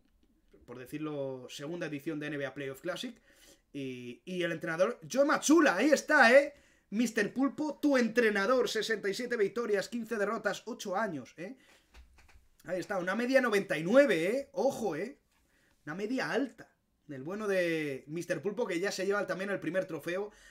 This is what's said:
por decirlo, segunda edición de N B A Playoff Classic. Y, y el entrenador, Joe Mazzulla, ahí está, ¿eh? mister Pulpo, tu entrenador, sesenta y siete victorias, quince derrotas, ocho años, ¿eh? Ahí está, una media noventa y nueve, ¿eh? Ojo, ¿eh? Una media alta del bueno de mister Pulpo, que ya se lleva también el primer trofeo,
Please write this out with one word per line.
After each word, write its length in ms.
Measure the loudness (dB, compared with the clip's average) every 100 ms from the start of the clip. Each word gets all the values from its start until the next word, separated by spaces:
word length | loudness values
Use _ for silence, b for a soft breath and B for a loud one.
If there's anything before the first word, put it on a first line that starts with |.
| _ _ _ _ _ -20 -16
por 140 | -14
decirlo, 680 | -10 -8 -6 -4 -6 -8 -12
segunda 380 | -12 -8 -8 -6
edición 300 | -6 -6 -6
de 100 | -6
N 100 | -6
B 80 | -6
A 80 |
Playoff 260 | -6 -10 -8
Classic. 420 | -8 -8 -8 -12 B B B B _ -10
Y, 460 | -8 -8 -12 -14
y 200 | -8 -4
el 80 | -4
entrenador, 480 | -4 -6 0 0 -2 -4
Joe 140 | 2 4
Mazzulla, 520 | 4 6 6 6 4
ahí 120 | 4
está, 420 | 4 4 6 8
¿eh? 220 | 8 6 -2 b b b
mister 420 | -2 0 0 -2
Pulpo, 460 | 0 -2 -2 -6 0
tu 160 | 2 4
entrenador, 720 | 4 4 4 2 2 2 2
sesenta 400 | -2 -2 -2 -2
y 60 | -4
siete 200 | -4 0
victorias, 540 | 0 0 -2 -2 -2
quince 260 | -8 -6 -4
derrotas, 460 | -2 -2 -4 -6 -8
ocho 300 | -10 -6 -4
años, 380 | -4 -6 -12 -14
¿eh? 200 | -14 -14 b b b -20 -20 _ -20 -20 _ _ -8
Ahí 140 | -8
está, 200 | -4 -4
una 160 | -2 -2
media 260 | 2 4
noventa 340 | 4 2 0 -2
y 60 |
nueve, 460 | 6 8 8 6 2
¿eh? 220 | -2 -4
Ojo, 440 | -2 0 0 -4 -4
¿eh? 220 | -8 -12 _ _ _ b b _ -12
Una 80 | -8
media 340 | -4 -4 -2
alta 420 | -2 -2 -6 -20 _ _ _ -14
del 160 | -12
bueno 240 | -8 -6 -2
de 560 | 0 2 0 -2 -6 -8
mister 380 | -8 -4 -4
Pulpo, 240 | -4 -4 -4
que 120 | -2
ya 120 | -4
se 160 | -2 -2
lleva 180 | -2 -2
también 240 | -4 -4
el 100 | -4
primer 260 | -2 -4 -4
trofeo, 460 | -8 -6 -6 -8 B B